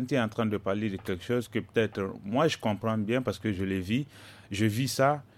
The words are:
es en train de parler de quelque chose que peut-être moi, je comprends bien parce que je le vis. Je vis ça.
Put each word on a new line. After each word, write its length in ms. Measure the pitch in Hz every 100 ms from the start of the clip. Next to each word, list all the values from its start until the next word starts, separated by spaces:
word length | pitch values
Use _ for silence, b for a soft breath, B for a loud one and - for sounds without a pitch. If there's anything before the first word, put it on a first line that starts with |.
| 123
es 60 | 139
en 100 | 113
train 160 | - 110
de 120 | 104
parler 340 | 95 104 110
de 60 | 95
quelque 260 | - 90
chose 240 | - 120 117
que 100 | 113
peut-être 560 | 98 - 107 - 95 -
moi, 240 | 98 120 160
je 100 | -
comprends 380 | 113 101 113 110
bien 260 | 104 123
parce 160 | 123 98
que 120 | 113
je 120 | 92
le 160 | 95 95
vis. 260 | 92 120 147 B B B B
Je 140 | 98 110
vis 220 | 107 135
ça. 360 | - 135 147 -